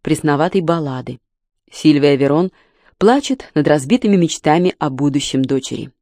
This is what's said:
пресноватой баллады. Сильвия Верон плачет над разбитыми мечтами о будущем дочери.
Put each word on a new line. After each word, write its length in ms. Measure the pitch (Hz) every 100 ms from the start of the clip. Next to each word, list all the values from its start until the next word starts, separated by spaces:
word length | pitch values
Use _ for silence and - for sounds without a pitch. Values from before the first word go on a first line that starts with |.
пресноватой 600 | - 156 156 143 165 196
баллады. 580 | 165 170 147 131 127 127 _ _ _ _ _
Сильвия 460 | - 156 147 143 139
Верон 360 | 139 147 185 _ _ _ _ -
плачет 540 | 196 262 - 262 -
над 140 | - 147
разбитыми 480 | 151 135 240 214 196
мечтами 580 | 165 - - 156 180 -
о 100 | 151
будущем 540 | 131 143 143 - 135
дочери. 480 | 131 135 131 117 143 _